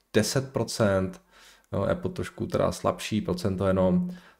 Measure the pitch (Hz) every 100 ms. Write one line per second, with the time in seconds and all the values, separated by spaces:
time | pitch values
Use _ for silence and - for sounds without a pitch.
0 | _ 110 104 135 131 117 113 - 107 95
1 | 92 90 _ - - - _ 98 101 92
2 | 92 - - - 104 - 92 90 101 -
3 | - 107 98 90 101 92 98 95 92 90
4 | 90 - -